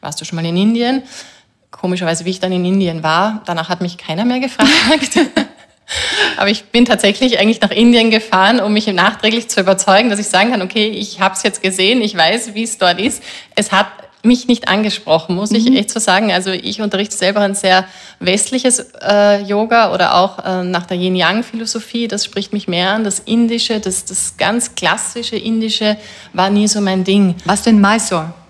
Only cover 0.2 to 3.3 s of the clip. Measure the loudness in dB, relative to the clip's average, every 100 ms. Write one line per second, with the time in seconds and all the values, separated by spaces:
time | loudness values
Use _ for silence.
0.2 | -8 -6 -2 2 2 2 0 -2 -4 -18
1.2 | -20 -20 _ _ _ -8 -4 -2 -2 -4
2.2 | -4 -4 -2 -2 0 2 0 -2 0 2
3.2 | 0